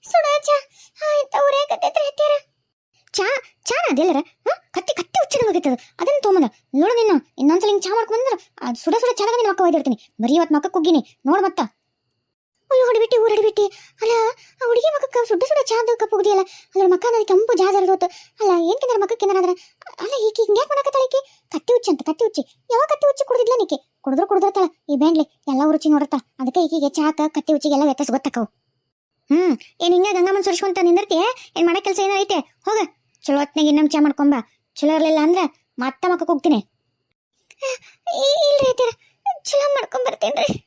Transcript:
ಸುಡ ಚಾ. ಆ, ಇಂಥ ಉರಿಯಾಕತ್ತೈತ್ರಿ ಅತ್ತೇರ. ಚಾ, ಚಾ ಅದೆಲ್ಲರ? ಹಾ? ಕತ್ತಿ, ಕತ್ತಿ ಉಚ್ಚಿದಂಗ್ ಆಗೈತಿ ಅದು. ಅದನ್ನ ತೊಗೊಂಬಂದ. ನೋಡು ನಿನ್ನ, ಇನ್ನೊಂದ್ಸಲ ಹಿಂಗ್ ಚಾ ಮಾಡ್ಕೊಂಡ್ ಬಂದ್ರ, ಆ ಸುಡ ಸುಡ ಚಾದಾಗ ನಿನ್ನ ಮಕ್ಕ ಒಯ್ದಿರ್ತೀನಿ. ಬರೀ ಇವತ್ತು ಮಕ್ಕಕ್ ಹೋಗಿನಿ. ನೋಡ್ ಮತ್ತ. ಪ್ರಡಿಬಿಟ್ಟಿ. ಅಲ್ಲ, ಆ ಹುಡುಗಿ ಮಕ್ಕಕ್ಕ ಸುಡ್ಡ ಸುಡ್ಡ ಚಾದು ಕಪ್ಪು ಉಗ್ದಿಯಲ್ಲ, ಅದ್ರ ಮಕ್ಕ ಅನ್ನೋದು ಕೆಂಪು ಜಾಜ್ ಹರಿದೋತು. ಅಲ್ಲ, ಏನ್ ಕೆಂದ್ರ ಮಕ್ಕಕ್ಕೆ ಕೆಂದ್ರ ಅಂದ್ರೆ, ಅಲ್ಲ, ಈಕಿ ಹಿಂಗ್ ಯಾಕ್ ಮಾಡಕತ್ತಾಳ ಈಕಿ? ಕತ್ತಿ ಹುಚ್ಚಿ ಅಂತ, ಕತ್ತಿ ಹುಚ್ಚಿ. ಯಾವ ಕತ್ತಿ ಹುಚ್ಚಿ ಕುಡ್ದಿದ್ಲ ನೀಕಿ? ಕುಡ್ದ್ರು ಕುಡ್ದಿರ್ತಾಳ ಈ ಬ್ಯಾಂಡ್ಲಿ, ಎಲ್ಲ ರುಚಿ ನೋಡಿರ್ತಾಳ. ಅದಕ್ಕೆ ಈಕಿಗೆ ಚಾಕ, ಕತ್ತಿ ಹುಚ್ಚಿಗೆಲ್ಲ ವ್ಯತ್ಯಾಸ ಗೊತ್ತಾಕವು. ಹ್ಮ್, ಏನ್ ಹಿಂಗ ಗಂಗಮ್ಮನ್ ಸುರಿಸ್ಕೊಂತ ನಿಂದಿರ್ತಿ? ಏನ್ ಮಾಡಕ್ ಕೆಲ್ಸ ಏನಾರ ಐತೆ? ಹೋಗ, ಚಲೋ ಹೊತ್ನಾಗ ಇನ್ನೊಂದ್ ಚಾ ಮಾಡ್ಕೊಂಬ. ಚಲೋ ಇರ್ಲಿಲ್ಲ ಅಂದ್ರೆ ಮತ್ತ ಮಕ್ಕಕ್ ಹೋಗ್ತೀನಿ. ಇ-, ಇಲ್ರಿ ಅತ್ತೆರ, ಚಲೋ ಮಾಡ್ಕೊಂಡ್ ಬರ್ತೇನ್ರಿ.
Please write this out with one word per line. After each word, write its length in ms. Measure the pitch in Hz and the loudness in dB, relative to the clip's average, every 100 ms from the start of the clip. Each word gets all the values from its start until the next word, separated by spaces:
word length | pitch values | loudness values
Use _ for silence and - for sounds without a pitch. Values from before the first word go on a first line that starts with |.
ಸುಡ 220 | - 679 605 587 | -2 -2 0 -2
ಚಾ. 160 | 587 571 554 _ - _ | 0 -2 -4 _ -20 _
ಆ, 180 | 605 587 | -4 -2
ಇಂಥ 160 | 539 - 571 | -2 0 0
ಉರಿಯಾಕತ್ತೈತ್ರಿ 600 | 554 571 679 719 659 571 | 0 -4 -4 -4 -4 -8
ಅತ್ತೇರ. 260 | 571 605 587 - _ _ _ _ _ _ | -2 -2 -2 -6 _ _ _ _ _ _
ಚಾ, 140 | - 392 539 - _ - | -6 -4 -4 -8 _ -8
ಚಾ 100 | 508 679 | -4 -2
ಅದೆಲ್ಲರ? 240 | 269 349 277 349 _ | 0 0 -2 -4 _
ಹಾ? 340 | - 659 _ | -6 -6 _
ಕತ್ತಿ, 240 | - 359 539 | -10 -8 -8
ಕತ್ತಿ 240 | 349 762 | -4 -4
ಉಚ್ಚಿದಂಗ್ 260 | 587 554 453 | -2 0 0
ಆಗೈತಿ 200 | 349 311 | 0 -2
ಅದು. 60 | 247 | -4
ಅದನ್ನ 440 | - - 349 571 | -8 -6 -2 0
ತೊಗೊಂಬಂದ. 280 | 427 381 262 _ _ 269 | 2 2 2 _ _ 0
ನೋಡು 200 | 349 466 | 0 2
ನಿನ್ನ, 260 | 440 339 - - | 2 0 -2 -2
ಇನ್ನೊಂದ್ಸಲ 300 | 277 349 415 | 2 2 2
ಹಿಂಗ್ 160 | 403 | 0
ಚಾ 60 | 370 427 | -2 -4
ಮಾಡ್ಕೊಂಡ್ 280 | 440 440 | -2 -2
ಬಂದ್ರ, 220 | 523 453 _ - | -2 -4 _ -12
ಆ 120 | 247 | -10
ಸುಡ 220 | 240 - 349 | -6 -2 0
ಸುಡ 200 | 494 480 | 0 -2
ಚಾದಾಗ 180 | 415 480 | -2 0
ನಿನ್ನ 140 | 440 | 0
ಮಕ್ಕ 120 | 381 | 2
ಒಯ್ದಿರ್ತೀನಿ. 380 | 370 311 277 226 _ _ | 2 2 0 -4 _ _
ಬರೀ 140 | 233 302 | 0 2
ಇವತ್ತು 200 | 330 302 | 2 0
ಮಕ್ಕಕ್ 180 | 370 | 0
ಹೋಗಿನಿ. 460 | 370 320 320 - _ 262 | -2 2 2 0 _ -2
ನೋಡ್ 160 | 359 | 0
ಮತ್ತ. 180 | 381 370 233 _ _ _ _ _ _ _ _ _ _ 523 494 453 440 480 440 | 0 -2 -6 _ _ _ _ _ _ _ _ _ _ 2 4 2 2 2 2
ಪ್ರಡಿಬಿಟ್ಟಿ. 360 | 427 427 427 403 - - _ | 2 0 2 -2 -4 -20 _
ಅಲ್ಲ, 120 | 440 466 453 494 - _ | -2 0 0 -4 -16 _
ಆ 40 | 494 | -2
ಹುಡುಗಿ 220 | 480 640 587 | 0 0 -2
ಮಕ್ಕಕ್ಕ 220 | 539 480 466 | -2 -2 -2
ಸುಡ್ಡ 160 | 392 | -2
ಸುಡ್ಡ 180 | 508 605 - | 0 0 0
ಚಾದು 320 | 453 466 466 | -2 0 -2
ಕಪ್ಪು 180 | 440 415 | -2 0
ಉಗ್ದಿಯಲ್ಲ, 280 | 392 392 381 - _ | 2 0 -2 -8 _
ಅದ್ರ 180 | 381 381 | 0 2
ಮಕ್ಕ 180 | 359 453 | 2 2
ಅನ್ನೋದು 200 | 466 427 | -2 2
ಕೆಂಪು 280 | 381 453 403 | 2 2 0
ಜಾಜ್ 180 | 381 392 | 2 2
ಹರಿದೋತು. 320 | 370 381 359 - - _ | 2 0 -2 -6 -20 _
ಅಲ್ಲ, 120 | 415 349 330 | 0 2 0
ಏನ್ 100 | 466 | -2
ಕೆಂದ್ರ 160 | 508 466 | -2 -2
ಮಕ್ಕಕ್ಕೆ 200 | 381 453 | -2 -2
ಕೆಂದ್ರ 160 | 392 381 | 0 0
ಅಂದ್ರೆ, 180 | 359 359 - _ - - | 0 -2 -8 _ -20 -12
ಅಲ್ಲ, 100 | 392 539 440 | -8 -2 -2
ಈಕಿ 140 | 427 | 0
ಹಿಂಗ್ 180 | 427 415 | 0 2
ಯಾಕ್ 120 | 571 | 0
ಮಾಡಕತ್ತಾಳ 320 | 571 554 554 | -2 0 0
ಈಕಿ? 180 | 523 539 539 _ _ | 0 -2 -4 _ _
ಕತ್ತಿ 220 | 320 - | -10 0
ಹುಚ್ಚಿ 180 | 480 480 | 0 2
ಅಂತ, 100 | 302 | -2
ಕತ್ತಿ 220 | - 311 | -2 -2
ಹುಚ್ಚಿ. 200 | 453 427 - _ _ | -2 -2 -10 _ _
ಯಾವ 100 | 480 605 | -2 0
ಕತ್ತಿ 160 | 587 571 | 0 0
ಹುಚ್ಚಿ 180 | 554 554 | 0 -2
ಕುಡ್ದಿದ್ಲ 300 | 494 453 494 | 0 0 0
ನೀಕಿ? 180 | 403 285 _ _ | -2 -4 _ _
ಕುಡ್ದ್ರು 260 | - 269 392 | -4 -2 0
ಕುಡ್ದಿರ್ತಾಳ 400 | 392 392 392 370 _ - | 0 0 0 -2 _ -6
ಈ 80 | 285 | 0
ಬ್ಯಾಂಡ್ಲಿ, 280 | 302 330 302 _ - | 2 2 -2 _ -6
ಎಲ್ಲ 240 | 269 302 | 0 0
ರುಚಿ 180 | 311 311 | 0 2
ನೋಡಿರ್ತಾಳ. 320 | 294 285 285 - _ | 2 2 -4 -8 _
ಅದಕ್ಕೆ 220 | 262 339 330 | -4 0 0
ಈಕಿಗೆ 240 | 330 285 | 0 -2
ಚಾಕ, 300 | 302 302 311 302 | 0 -2 0 -2
ಕತ್ತಿ 260 | 302 - | -4 -2
ಹುಚ್ಚಿಗೆಲ್ಲ 300 | 302 302 285 | -2 0 0
ವ್ಯತ್ಯಾಸ 280 | 294 262 285 | 0 0 -2
ಗೊತ್ತಾಕವು. 360 | 254 277 240 214 _ _ _ _ _ _ _ _ | -4 -4 -6 -8 _ _ _ _ _ _ _ _
ಹ್ಮ್, 240 | 294 359 247 - _ | 0 2 -2 -6 _
ಏನ್ 120 | 339 | 0
ಹಿಂಗ 140 | 359 392 | 2 2
ಗಂಗಮ್ಮನ್ 300 | 381 359 392 | 2 0 0
ಸುರಿಸ್ಕೊಂತ 360 | 381 349 392 370 | 0 -2 -2 0
ನಿಂದಿರ್ತಿ? 360 | 349 349 403 330 415 508 - - | 2 2 2 0 0 -4 -10 -2
ಏನ್ 100 | 339 | 0
ಮಾಡಕ್ 180 | 349 392 | 0 -2
ಕೆಲ್ಸ 140 | 392 | -2
ಏನಾರ 200 | 392 392 | 0 0
ಐತೆ? 200 | 403 370 - _ - | -2 -4 -6 _ -4
ಹೋಗ, 140 | 440 339 _ _ _ | -2 -4 _ _ _
ಚಲೋ 140 | - 285 | -4 -2
ಹೊತ್ನಾಗ 280 | 285 - 302 | -2 0 2
ಇನ್ನೊಂದ್ 260 | 294 302 | 2 2
ಚಾ 80 | 302 | 2
ಮಾಡ್ಕೊಂಬ. 360 | 294 285 285 277 214 _ _ - | 0 2 0 0 -4 _ _ -2
ಚಲೋ 200 | 294 311 | 0 2
ಇರ್ಲಿಲ್ಲ 240 | 311 311 | 2 2
ಅಂದ್ರೆ 240 | 302 359 339 _ _ - | 2 2 0 _ _ -8
ಮತ್ತ 260 | 254 - 370 | -8 -4 -2
ಮಕ್ಕಕ್ 180 | 349 330 | -2 -2
ಹೋಗ್ತೀನಿ. 300 | 320 349 247 - _ _ _ _ _ _ _ _ - | -2 2 0 -2 _ _ _ _ _ _ _ _ -10
ಇ-, 160 | 539 508 - _ - 679 539 587 587 | -8 -8 -12 _ -8 -2 0 2 2
ಇಲ್ರಿ 240 | 571 539 | 2 2
ಅತ್ತೆರ, 220 | 494 494 466 _ _ - 698 - | 0 -2 -2 _ _ -8 -8 -2
ಚಲೋ 220 | 571 571 | -2 0
ಮಾಡ್ಕೊಂಡ್ 360 | 554 - 539 508 | -2 -4 -4 -6
ಬರ್ತೇನ್ರಿ. 420 | - - 587 554 - | -4 -4 -2 -4 -6